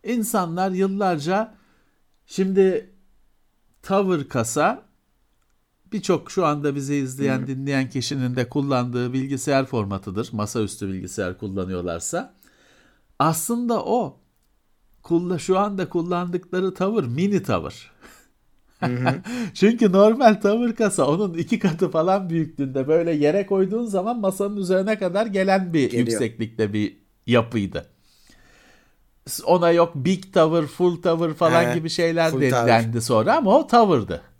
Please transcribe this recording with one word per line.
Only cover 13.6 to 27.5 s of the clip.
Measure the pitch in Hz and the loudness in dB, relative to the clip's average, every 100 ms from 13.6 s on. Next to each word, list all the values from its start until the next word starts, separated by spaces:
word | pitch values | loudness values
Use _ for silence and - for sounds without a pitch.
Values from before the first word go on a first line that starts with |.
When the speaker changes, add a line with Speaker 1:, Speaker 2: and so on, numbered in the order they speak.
| 240 202 | 0 -2
Speaker 1:
o | - 233 165 - _ _ _ _ _ _ _ _ | 0 0 -2 -8 _ _ _ _ _ _ _ _
kulla-, | - 170 175 175 | 0 0 0 -4
şu | - 185 | 0 2
anda | 208 196 180 | 2 -2 -4
kullandıkları | 175 170 175 180 175 180 185 190 | -4 -2 -4 -2 -6 -4 -4 -2
tower | 185 190 226 131 | -2 0 0 -2
mini | 123 196 196 | 0 0 0
tower. | - 98 73 - - _ - - _ _ _ _ _ _ | 0 -2 -2 -12 -20 _ -20 -20 _ _ _ _ _ _
Speaker 2:
Hı | 160 | -4
hı. | 123 123 143 196 247 | -2 -2 -2 -6 -8
Speaker 1:
<laughs> | 220 | -8
Çünkü | - 196 233 214 | 2 2 4 4
normal | 190 214 226 254 214 | 6 6 6 4 4
tower | 202 220 240 220 | 2 0 -2 0
kasa | 214 190 135 | -2 2 0
onun | 160 208 | 2 -2
iki | 165 - 233 | -4 -4 -2
katı | 202 160 175 | -2 0 0
falan | 160 170 196 190 | 0 2 0 0
büyüklüğünde, | 165 151 - 139 135 135 | -2 -4 -4 -4 -4 0
böyle | 160 170 | 2 2
yere | 156 147 185 196 | 2 2 2 0
koyduğun | 196 190 220 240 | 0 0 -2 -2
zaman | 196 196 240 | -2 -2 -2
masanın | 196 190 202 208 | -2 -2 -4 -4
üzerine | 180 190 190 214 | 0 0 0 -2
kadar | 190 185 233 | -2 -2 -2
gelen | 196 190 190 185 | 0 2 2 2
bir | 165 127 | 0 0
Speaker 2:
Geliyor. | 120 117 | 0 0
Speaker 1:
yükseklikte | 113 117 - 113 - 107 | 0 -2 -4 -8 -4 -2
bir | 107 104 - _ _ - | 0 -4 -6 _ _ 2
yapıydı. | 120 117 | 2 2